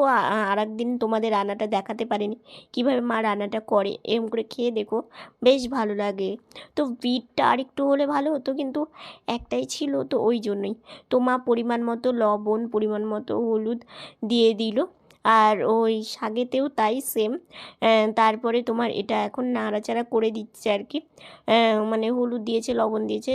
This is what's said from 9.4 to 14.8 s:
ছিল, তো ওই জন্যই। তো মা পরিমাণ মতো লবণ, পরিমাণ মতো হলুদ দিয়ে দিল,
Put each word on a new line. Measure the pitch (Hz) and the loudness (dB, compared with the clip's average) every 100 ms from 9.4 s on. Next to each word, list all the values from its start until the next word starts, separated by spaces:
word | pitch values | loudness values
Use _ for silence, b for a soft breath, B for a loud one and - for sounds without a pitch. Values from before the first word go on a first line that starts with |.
| - 247 262 | -4 -6 -6
ছিল, | - 285 277 | -6 -4 -4
তো | 269 247 | -2 0
ওই | 180 240 | 0 0
জন্যই। | 214 202 196 220 B B _ | -2 -4 -6 -8 B B _
তো | 254 | 0
মা | 247 254 254 | 2 0 0
পরিমাণ | 233 233 233 | 0 0 -2
মতো | 233 233 254 | -2 -2 -2
লবণ, | 240 214 208 214 214 233 | 2 2 2 0 -2 0
পরিমাণ | 214 214 208 214 | -2 0 -2 -4
মতো | 214 - 214 | -4 -4 -2
হলুদ | 233 220 214 233 - B B B 214 | 0 0 -2 -4 -8 B B B -2
দিয়ে | 233 226 | 4 4
দিল, | 214 226 214 | 4 0 0